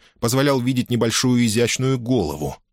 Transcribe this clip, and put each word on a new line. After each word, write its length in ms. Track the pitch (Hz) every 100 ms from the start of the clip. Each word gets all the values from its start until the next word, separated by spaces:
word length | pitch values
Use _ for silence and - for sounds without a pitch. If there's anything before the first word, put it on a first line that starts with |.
| _ _
позволял 400 | 117 131 143 135
видеть 300 | 123 127 107
небольшую 560 | 120 117 - 127 123 117
изящную 520 | 107 117 - 131 131
голову, 600 | 117 127 78 73 71 - _